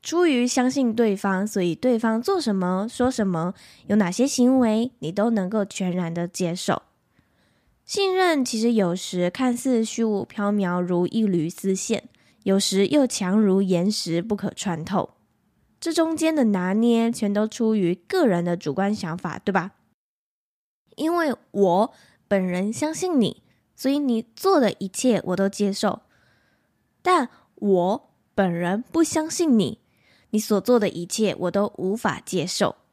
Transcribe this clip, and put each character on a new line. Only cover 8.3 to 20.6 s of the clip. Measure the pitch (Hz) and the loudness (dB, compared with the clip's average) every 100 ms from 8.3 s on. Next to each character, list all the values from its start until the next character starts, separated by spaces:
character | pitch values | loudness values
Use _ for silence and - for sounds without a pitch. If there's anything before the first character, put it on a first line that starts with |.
| 302 | 2
其 | 247 220 | -2 0
实 | 233 | 0
有 | 226 185 | 2 0
时 | 180 - 180 175 | -2 -6 -2 -2
看 | - 254 240 | 0 -2 0
似 | 262 240 | 0 0
虚 | 220 - | 0 -2
无 | 220 202 - | -2 -2 -4
缥 | - 202 | -4 -2
缈 | 208 185 180 | 0 0 -2
如 | 180 175 180 | 0 0 0
一 | 226 214 | 0 0
缕 | 175 160 | 0 -2
丝 | - 190 | -4 -4
线； | 190 - 220 - _ _ _ | -2 -2 -6 -6 _ _ _
有 | 196 196 | 0 2
时 | - 190 202 | 2 2 2
又 | 294 262 | 4 2
强 | - 185 208 | 0 0 2
如 | 208 190 | 4 2
岩 | 196 175 185 | 2 2 0
石 | 208 175 165 | -2 -2 -4
不 | 214 202 | -2 -4
可 | 196 | -4
穿 | - 202 160 | -6 -6 -6
透。 | 165 196 - _ _ _ _ _ _ _ | -4 -4 -4 _ _ _ _ _ _ _
这 | 330 | -4
中 | 330 320 311 | 0 0 2
间 | 320 311 | 0 2
的 | 226 | 2
拿 | 202 180 | 2 0
捏 | 208 233 226 226 | 2 2 2 0
全 | 240 202 | -2 -2
都 | 202 214 | 0 -2
出 | - 220 220 | 0 0 2
于 | 175 185 | 0 -2
个 | _ 381 269 | _ 2 2
人 | 175 | 2
的 | 175 175 | 0 -4
主 | 151 | -4
观 | 143 196 | -2 -2
想 | 208 175 170 | -2 -6 -6
法， | 175 - | -8 -6
对 | - | -2
吧？ | 190 180 _ _ _ _ _ _ _ _ _ | -2 -4 _ _ _ _ _ _ _ _ _